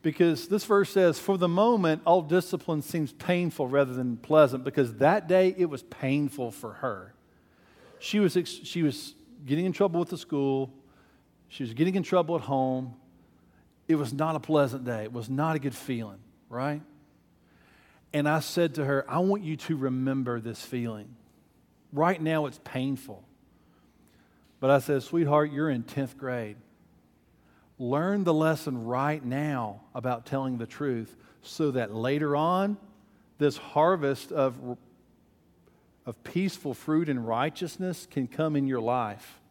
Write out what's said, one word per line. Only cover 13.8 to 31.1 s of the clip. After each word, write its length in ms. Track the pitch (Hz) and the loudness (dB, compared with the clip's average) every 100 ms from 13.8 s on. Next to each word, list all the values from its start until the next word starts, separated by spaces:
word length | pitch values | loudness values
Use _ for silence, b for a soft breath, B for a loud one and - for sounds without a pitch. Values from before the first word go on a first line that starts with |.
| - | 0
It 100 | 156 | 0
was 180 | 131 | 0
not 200 | 139 156 | -2 -2
a 60 | 156 | -2
pleasant 440 | - 156 139 131 | 2 2 2 0
day. 200 | 123 113 | -6 -6
It 80 | 110 | -6
was 160 | 120 113 | -10 -4
not 280 | 135 160 156 | -2 0 0
a 20 | |
good 160 | 135 | -4
feeling, 440 | 120 - 123 110 98 - _ _ | -8 -6 -6 -6 -14 -20 _ _
right? 320 | 120 139 147 151 - _ _ _ _ b b b b b b _ | -6 -4 -6 -10 -20 _ _ _ _ b b b b b b _
And 120 | 151 147 | -2 0
I 140 | 156 | 0
said 360 | - - 165 143 | 0 0 0 0
to 80 | 139 | 0
her, 180 | 139 - | 0 0
"I 80 | 147 | 0
want 240 | 190 202 | 0 0
you 160 | 156 156 | -2 -8
to 180 | - 156 | -4 -2
remember 640 | 135 127 131 135 127 117 | -2 0 -2 -2 -2 -4
this 220 | 113 110 | -6 -12
feeling. 520 | - 127 117 107 104 - _ _ _ _ _ _ _ | -8 -6 -6 -8 -14 -20 _ _ _ _ _ _ _
Right 260 | 143 165 180 | 0 2 2
now 280 | 156 160 147 | 0 0 -2
it's 120 | - | -8
painful." 640 | - 127 135 131 - 98 - _ _ b b b b b b b b b b _ | -8 -4 -2 -4 -8 -18 -20 _ _ b b b b b b b b b b _
But 120 | 131 | 4
I 80 | 139 | 4
said, 240 | 139 139 | 4 -2
"Sweetheart, 500 | - 170 151 147 151 | 0 0 4 4 2
you're 160 | 143 156 | 0 -2
in 140 | 127 | -2
tenth 340 | 117 143 131 - | -4 -6 -6 -8
grade. 400 | 131 123 107 107 - _ _ _ _ _ _ b b b b _ | -6 -6 -8 -12 -20 _ _ _ _ _ _ b b b b _
Learn 460 | 123 135 180 202 | -2 0 0 0
the 80 | 175 | 2
lesson 540 | 156 160 156 151 127 113 | 4 4 2 -2 -6 -2
right 360 | 123 143 151 | 0 0 -2
now 600 | 127 135 151 135 110 101 - | -4 -2 -2 -4 -6 -10 -12
about 300 | 127 127 120 | -6 -4 -4
telling 320 | 117 135 131 123 | -4 -4 -4 -6
the 100 | 113 | -8
truth 480 | - 147 120 107 | -6 -4 -4 -6